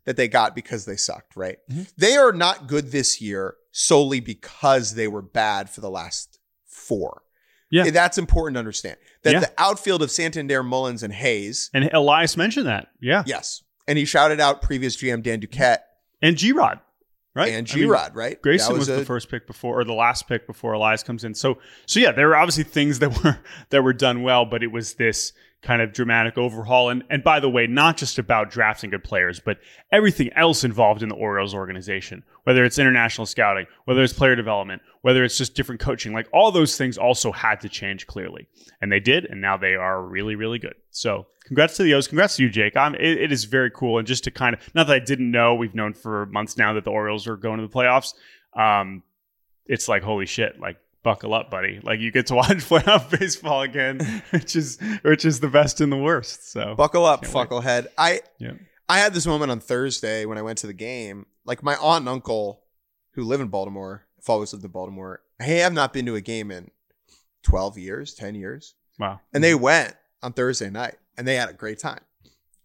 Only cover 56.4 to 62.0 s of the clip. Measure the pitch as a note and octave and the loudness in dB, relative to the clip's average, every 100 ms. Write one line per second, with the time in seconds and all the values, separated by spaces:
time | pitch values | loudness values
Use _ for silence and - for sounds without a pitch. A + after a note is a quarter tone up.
56.4 | - - G#2+ A2 D3+ F3 E3+ C#3+ B2+ C#3 | -12 -8 -4 0 2 4 4 2 -2 -4
57.4 | A#2+ A#2+ B2+ B2 A#2+ - E3+ F#3 - - | -4 -4 -2 -2 -2 0 0 0 -6 -16
58.4 | A#2+ - _ _ - F#3 G#3 F3 D#3+ D3+ | -16 -16 _ _ 0 2 2 0 -2 -2
59.4 | C#3+ A#2 - B2 C3+ B2 A2 A2 G#2+ G#2+ | -2 -4 -4 -2 -2 -4 -4 -4 -6 -8
60.4 | A2 G#2+ G#2 F#2 A2 B2+ G#2+ G2+ - _ | -8 -8 -10 -12 -12 -12 -12 -14 -20 _
61.4 | - B2 D3 C#3+ D#3 E3 | -10 -8 -4 -2 0 0